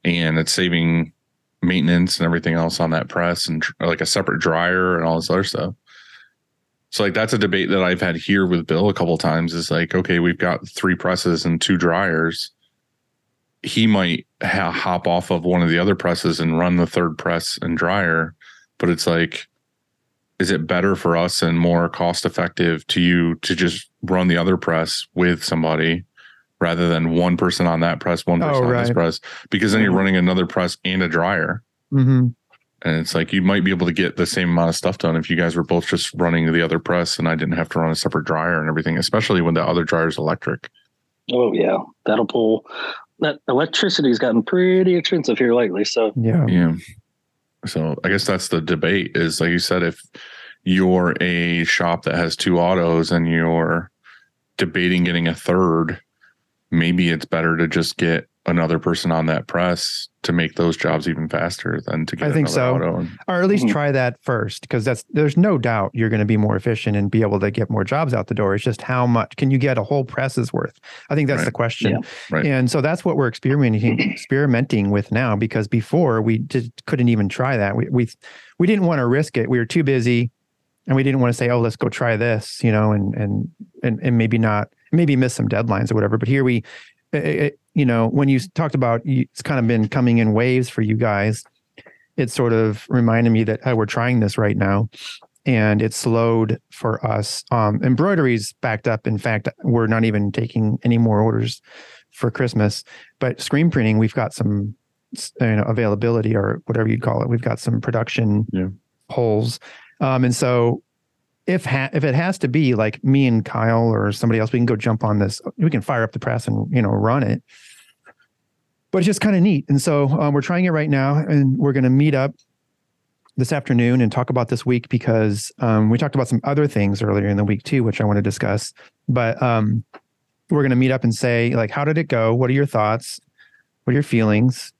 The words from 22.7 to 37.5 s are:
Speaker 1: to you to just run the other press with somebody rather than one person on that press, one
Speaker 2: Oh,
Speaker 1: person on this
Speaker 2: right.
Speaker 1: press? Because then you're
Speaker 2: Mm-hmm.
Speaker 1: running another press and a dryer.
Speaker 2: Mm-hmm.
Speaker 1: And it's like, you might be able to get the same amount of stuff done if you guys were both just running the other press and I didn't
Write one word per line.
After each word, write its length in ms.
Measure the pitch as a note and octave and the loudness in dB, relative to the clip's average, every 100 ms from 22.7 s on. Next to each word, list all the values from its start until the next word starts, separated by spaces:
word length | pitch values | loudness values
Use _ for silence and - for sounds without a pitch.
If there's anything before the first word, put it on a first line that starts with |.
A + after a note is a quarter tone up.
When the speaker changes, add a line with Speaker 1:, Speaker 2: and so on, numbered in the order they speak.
| D#2+ - | -2 -4
Speaker 1:
to 140 | F2+ | 0
you 340 | F2 F2 E2+ E2 | 2 4 2 -2
to 200 | - E2 | -4 -2
just 340 | F2 E2+ - _ | -2 -2 -14 _
run 240 | F2+ F#2 F2+ | -2 0 2
the 100 | E2+ | 2
other 200 | F2 F2+ | 2 0
press 500 | - E2 E2 - - - | 0 -2 -2 -6 -6 0
with 280 | F2+ E2 | 0 0
somebody 600 | - E2 D#2+ D#2+ D#2+ E2+ - _ - - _ _ | -2 -2 0 0 0 -2 -6 _ -20 -20 _ _
rather 300 | F2 E2+ F2 | -2 0 0
than 240 | E2 E2 E2+ | 2 0 2
one 220 | F2+ F2 | 2 2
person 280 | F2+ - F2 | 0 0 0
on 140 | E2 | 2
that 200 | E2+ D#2 | 0 -2
press, 240 | - E2+ - | -4 -4 0
one 160 | E2+ | 0
Speaker 2:
Oh, 60 | D3+ | 2
Speaker 1:
person 140 | C#3 A#2+ | 0 2
on 60 | |
this 160 | A#2+ A#2+ | 0 0
Speaker 2:
right. 40 | |
Speaker 1:
press? 260 | A2+ E2+ D#2+ - - - | 0 0 -2 -12 -20 -6
Because 220 | G2 G#2 | -2 0
then 100 | A2 | 2
you're 80 | G#2 | 2
Speaker 2:
Mm-hmm. 60 | F#2 | 2
Speaker 1:
running 180 | G2 F#2 | 2 2
another 280 | F2+ F#2 F2 | 2 2 0
press 320 | F#2+ F2 - F2+ | -2 -2 -4 -4
and 160 | F#2+ | -2
a 60 | F2 | 0
dryer. 560 | E2 F2 F#2+ D#2 G2+ _ _ _ | 0 0 0 -2 -6 _ _ _
Speaker 2:
Mm-hmm. 360 | C3+ B2+ C3 B2+ - _ _ _ _ - | 2 4 4 2 -2 _ _ _ _ -4
Speaker 1:
And 140 | D#2+ | -2
it's 160 | E2 E2 | -2 -4
like, 160 | E2 | -2
you 100 | G2 | 0
might 220 | F#2 G2 | 2 2
be 80 | F#2 | 0
able 160 | F#2 F2 | 0 0
to 60 | |
get 240 | E2 F2 - | 0 -2 -2
the 80 | E2+ | -2
same 240 | - F2+ | 0 0
amount 180 | E2+ E2+ | 2 0
of 80 | - | 0
stuff 220 | F2+ - | -4 -2
done 180 | E2+ E2 | -2 -2
if 140 | D#2 | -2
you 80 | E2 | -2
guys 180 | E2+ E2+ | 0 -2
were 80 | |
both 240 | D#2+ E2+ - | 0 -2 0
just 260 | F2 - - | -4 -4 -2
running 360 | F2 E2 D#2+ | 0 2 2
the 100 | E2 | 0
other 180 | E2 E2 | 0 -2
press 380 | - F2 E2+ - | -2 -2 -2 -2
and 120 | E2 | -2
I 60 | D#2+ | -2
didn't 180 | D#2+ | -2